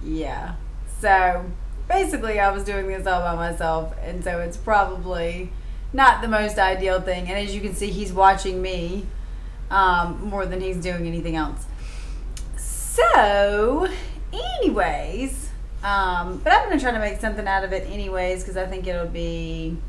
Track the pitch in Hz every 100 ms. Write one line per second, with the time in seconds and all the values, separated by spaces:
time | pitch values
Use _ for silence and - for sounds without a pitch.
0 | 143 160 147 127 180 170 - - - -
1 | 208 190 180 175 180 175 - - - 370
2 | 359 277 226 208 196 196 196 196 190 190
3 | 190 180 175 170 170 165 165 165 160 -
4 | - 180 185 170 175 - - 208 190 185
5 | 170 175 170 175 - - - - - -
6 | 269 220 226 214 208 208 190 190 190 185
7 | 180 180 180 196 202 202 202 175 202 180
8 | 202 180 190 190 196 185 185 180 170 196
9 | 202 - - - - - - 196 185 175
10 | 175 214 208 202 185 185 185 180 175 175
11 | 170 165 160 160 151 - - - - -
12 | - - - - - - - - - 466
13 | 679 339 208 202 202 208 220 285 370 -
14 | - - - 415 719 719 392 208 175 147
15 | 147 190 269 - - - - - 196 196
16 | 190 175 180 185 311 403 440 320 254 226
17 | 214 202 220 214 196 196 190 185 - 202
18 | 196 185 185 185 - 190 185 185 185 175
19 | 170 170 170 165 165 165 160 165